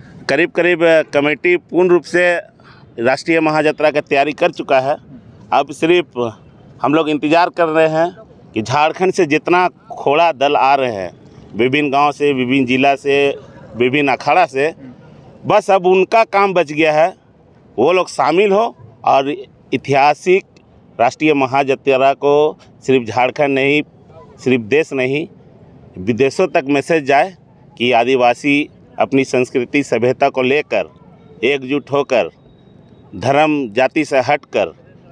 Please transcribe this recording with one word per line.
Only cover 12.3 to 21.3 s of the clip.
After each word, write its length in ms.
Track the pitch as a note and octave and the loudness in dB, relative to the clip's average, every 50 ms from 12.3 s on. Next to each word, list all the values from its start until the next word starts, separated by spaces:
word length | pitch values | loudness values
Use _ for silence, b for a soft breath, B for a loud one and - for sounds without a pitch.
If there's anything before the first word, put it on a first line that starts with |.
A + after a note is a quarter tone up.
| C#3 | 0
विभिन्न 320 | B2+ B2+ B2 C3 C#3 C3 | 0 -2 0 0 0 0
जिला 300 | A#2+ B2+ B2+ C3+ C#3 C#3 | 0 0 2 2 2 0
से, 420 | C3+ - C#3+ C#3 C#3 C#3+ C#3 C#3 - - - - - - - - | 0 -2 -2 0 0 0 0 -2 -6 -12 -20 -20 -20 -20 -10 -4
विभिन्न 360 | A2 B2 B2+ B2+ D3 C#3+ C#3 | -2 -2 0 0 0 0 0
अखाड़ा 340 | B2 A2+ - D3 D3+ F3+ F3 | -2 -2 -2 0 0 2 0
से, 280 | D3+ C3+ C3 C#3+ D#3 E3 - C#3 C3 B2 - - - - - - - - - - | 0 0 -2 -4 -4 -4 -8 -16 -20 -20 -20 -20 -20 -20 -20 -20 -20 -20 -10 -4
बस 260 | B2 F3+ G#3 G3 - | 0 0 0 2 2
अब 140 | G3+ G3 F3 | 0 2 2
उनका 380 | F#3 F#3 F#3+ F#3 - - A3+ E3 | 2 2 2 2 2 2 2 2
काम 300 | - - G3 G3 G3 F#3 | 2 0 0 0 0 2
बच 180 | F3+ E3+ C#3 | 0 -2 -2
गया 220 | D3+ D3 D#3+ D#3 D3+ | 0 0 0 2 2
है, 220 | D3+ E3 F#3 - _ _ _ _ _ _ _ _ _ _ _ - - | 2 2 0 -2 _ _ _ _ _ _ _ _ _ _ _ -4 0
वो 120 | A#2 D#3 | 0 2
लोग 180 | F3+ F#3 E3+ - | 2 0 -2 -2
शामिल 420 | - - C3+ C#3 D#3+ F3+ G#3+ G#3 | -4 -2 -2 0 0 2 2 2
हो 240 | F#3+ G#3 A#3 A#3 - - - - - _ - | 2 0 0 -2 -6 -12 -20 -20 -14 _ -2
और 260 | - C3+ C3+ C#3 C#3 D3 - - - _ _ _ - - | 0 2 2 0 -2 -6 -10 -12 -18 _ _ _ -8 -8
ऐतिहासिक 720 | B2+ - - C#3 C3+ C#3 D3 D3 - - F#3 F3+ G3 - _ _ - _ _ _ _ _ _ - - | -6 -4 -2 0 2 2 2 2 0 0 0 0 0 0 _ _ -20 _ _ _ _ _ _ -4 0
राष्ट्रीय 340 | A2+ C3 - - D#3 D#3 | 0 0 0 0 0 0